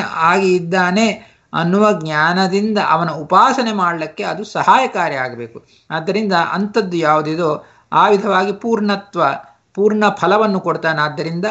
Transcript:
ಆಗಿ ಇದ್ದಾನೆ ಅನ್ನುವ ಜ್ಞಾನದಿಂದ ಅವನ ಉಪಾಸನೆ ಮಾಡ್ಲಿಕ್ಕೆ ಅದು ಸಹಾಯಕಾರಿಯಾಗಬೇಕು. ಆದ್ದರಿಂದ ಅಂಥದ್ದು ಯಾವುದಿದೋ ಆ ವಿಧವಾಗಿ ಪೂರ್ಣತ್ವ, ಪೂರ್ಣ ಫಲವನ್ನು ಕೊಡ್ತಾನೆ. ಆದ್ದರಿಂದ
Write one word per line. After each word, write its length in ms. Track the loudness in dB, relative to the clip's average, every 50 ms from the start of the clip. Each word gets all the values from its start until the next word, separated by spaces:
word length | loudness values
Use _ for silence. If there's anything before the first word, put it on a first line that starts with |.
| 0 -4 -4
ಆಗಿ 420 | 0 2 2 2 4 4 2 2
ಇದ್ದಾನೆ 800 | 2 0 0 0 0 0 2 2 0 0 0 -2 -4 -10 -18 _ _ _ _ -4
ಅನ್ನುವ 380 | -2 0 2 2 4 4 4 2
ಜ್ಞಾನದಿಂದ 840 | 0 -2 -4 -2 0 0 2 2 2 0 0 0 0 0 0 0 0 0 2
ಅವನ 220 | 2 0 0 -2
ಉಪಾಸನೆ 600 | -4 -6 -4 2 4 4 6 4 4 0 -2 -2 -2
ಮಾಡ್ಲಿಕ್ಕೆ 520 | -2 -2 -2 -2 -2 -6 -8 -8 -8 -6
ಅದು 200 | -6 -6 -6 -8
ಸಹಾಯಕಾರಿಯಾಗಬೇಕು. 1200 | -8 -6 -2 2 4 4 4 2 0 -2 -2 -4 -2 -2 -4 -4 -6 -6 -10 -12 -14 -14 -18 -20 _ _ _ _ _
ಆದ್ದರಿಂದ 420 | -8 -6 -4 -2 -2 -2 0 0 0
ಅಂಥದ್ದು 640 | 0 0 0 -2 -4 -4 -2 -2 -2 -2 -2 -2
ಯಾವುದಿದೋ 720 | 0 2 2 2 2 2 -2 -2 -2 -2 -2 -2 -4 -8 -14 _ _ _ _ 0
ಆ 160 | 2 4 4
ವಿಧವಾಗಿ 440 | 4 2 2 0 0 0 0 -2 -4
ಪೂರ್ಣತ್ವ, 680 | -4 -2 -2 -2 0 0 -2 -2 -2 -6 -8 -2 0 0 0 0 -2 -8 -16 _ _ _ _ _
ಪೂರ್ಣ 340 | 0 0 2 2 2 2 0
ಫಲವನ್ನು 520 | 0 0 0 2 2 2 2 2 0 -2
ಕೊಡ್ತಾನೆ. 400 | -2 -2 -4 -2 -2 -2 0 0
ಆದ್ದರಿಂದ 440 | -2 -2 -4 -6 -6 -6 -6 -4 -4 -4